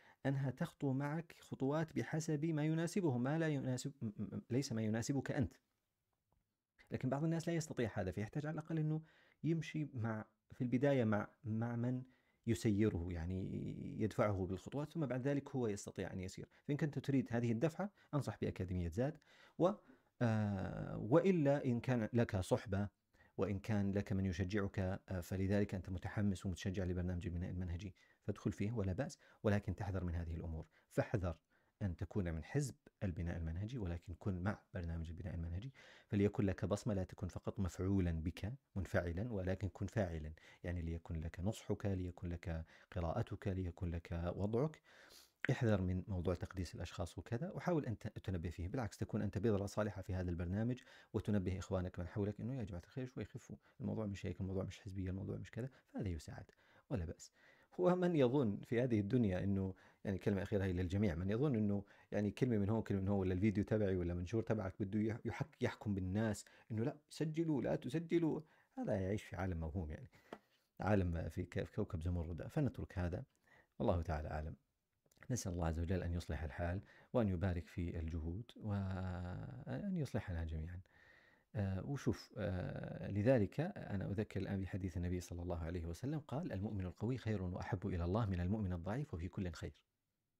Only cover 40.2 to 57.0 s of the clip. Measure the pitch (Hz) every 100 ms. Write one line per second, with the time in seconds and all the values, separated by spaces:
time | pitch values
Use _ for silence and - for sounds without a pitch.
40.2 | 76 80 - - 87 87 82 82 - 82
41.2 | 82 - 90 - - 101 104 92 90 -
42.2 | 87 85 - 80 80 - - 90 82 95
43.2 | - 104 104 92 90 82 87 85 - 85
44.2 | 87 - 104 113 156 - - - - -
45.2 | - _ - 131 117 101 92 92 - 92
46.2 | 87 87 - 95 87 - - - 87 -
47.2 | - 120 175 - 175 165 127 104 - -
48.2 | - 92 87 85 85 127 107 - 107 107
49.2 | 104 95 113 98 101 - 107 98 92 92
50.2 | 90 85 87 98 117 127 - - - 104
51.2 | - 104 92 92 - 95 90 - 87 110
52.2 | 101 - 107 131 107 87 - - 127 -
53.2 | 107 120 - 104 _ - 104 104 107 98
54.2 | 95 87 95 95 98 - 98 98 92 95
55.2 | 98 107 104 113 131 - _ 269 107 80
56.2 | - - - - _ - - 92